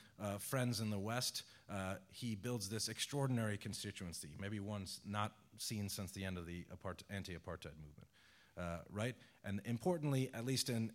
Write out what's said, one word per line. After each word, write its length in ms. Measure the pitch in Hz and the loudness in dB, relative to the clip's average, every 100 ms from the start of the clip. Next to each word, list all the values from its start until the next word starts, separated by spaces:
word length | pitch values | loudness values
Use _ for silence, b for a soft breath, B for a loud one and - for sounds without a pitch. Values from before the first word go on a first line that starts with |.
| B - | B -6
uh, 180 | 104 101 | -2 -2
friends 420 | - 135 123 113 | 0 2 4 4
in 100 | 110 | 2
the 100 | 101 | 0
West, 440 | 104 120 127 - - B B | 0 0 0 -2 -6 B B
uh, 260 | 98 95 98 - | -2 0 -2 -6
he 260 | - 120 104 | -6 -2 -2
builds 340 | 117 123 98 | 0 0 0
this 180 | 107 107 | 0 0
extraordinary 720 | 110 - 143 135 120 110 101 | 0 0 4 6 6 4 2
constituency, 720 | 110 - 104 - 90 82 76 71 | -2 -4 -4 -4 -4 -6 -8 -4
maybe 200 | 98 107 | -2 -2
one 240 | 98 104 | -2 -2
s-, 180 | 92 - 101 | -2 -6 0
not 280 | 104 107 - - 104 | 2 2 0 -18 -6
seen 320 | - 107 101 | -2 0 0
since 220 | - 95 | -2 -4
the 120 | 98 | -2
end 140 | 95 90 | -2 -2
of 80 | 85 | -4
the 200 | 87 - | -6 -6
apart-, 320 | 87 98 87 - | -6 -6 -6 -4
anti-apartheid 640 | 98 92 85 - 80 80 73 | -4 -4 -6 -6 -6 -8 -10
movement. 300 | 73 73 - B B B B - | -14 -14 -20 B B B B -4
Uh, 220 | 87 85 - | -2 -2 -4
right? 240 | 101 120 123 B B 101 | 0 0 -2 B B -2
And 160 | 101 | -2
importantly, 640 | - 117 180 175 147 135 131 | 0 2 2 4 4 4 4
at 120 | 117 120 | 0 2
least 240 | 131 - | 2 4
in, 220 | 117 113 | 2 2